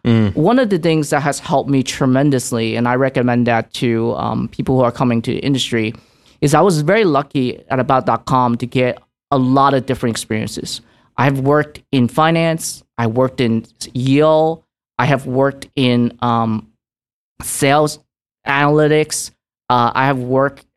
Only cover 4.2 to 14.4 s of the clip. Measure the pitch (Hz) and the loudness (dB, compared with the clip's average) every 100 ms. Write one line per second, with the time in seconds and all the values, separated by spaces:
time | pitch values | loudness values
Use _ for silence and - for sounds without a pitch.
4.2 | 117 117 120 - 131 131 120 - 123 117 | -4 -4 -6 -6 -2 0 0 0 0 0
5.2 | 113 - 131 135 - 120 110 110 _ _ | -2 -4 -2 -2 -2 -4 -4 -6 _ _
6.2 | _ _ 147 151 190 160 147 214 202 139 | _ _ 0 4 4 2 2 2 2 0
7.2 | 143 143 127 - - 131 127 131 127 117 | -2 -2 -2 -4 -6 -2 0 0 0 -2
8.2 | - 131 123 117 123 131 123 - - _ | 0 0 0 -2 -4 -2 -2 -4 -12 _
9.2 | _ 143 127 135 139 135 117 123 123 110 | _ 0 2 4 4 2 0 -4 -4 -4
10.2 | - 110 113 - - - - _ _ - | -6 -6 -6 -10 -12 -14 -16 _ _ -2
11.2 | 131 139 131 151 147 - _ 139 120 - | 0 0 2 2 0 -8 _ 0 0 2
12.2 | 160 165 165 160 - - _ - 117 120 | 0 2 0 -4 -8 -12 _ -6 -2 0
13.2 | 127 - 120 113 113 - - 123 131 135 | 0 0 -2 -2 -4 -14 -12 -6 0 2
14.2 | 156 156 | 4 4